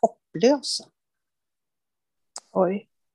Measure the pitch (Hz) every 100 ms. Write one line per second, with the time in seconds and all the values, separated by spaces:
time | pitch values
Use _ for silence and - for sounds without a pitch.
0 | - - _ 160 226 285 - - - _
1 | _ _ _ _ _ _ _ _ _ _
2 | _ _ _ - - - 180 202 - _
3 | _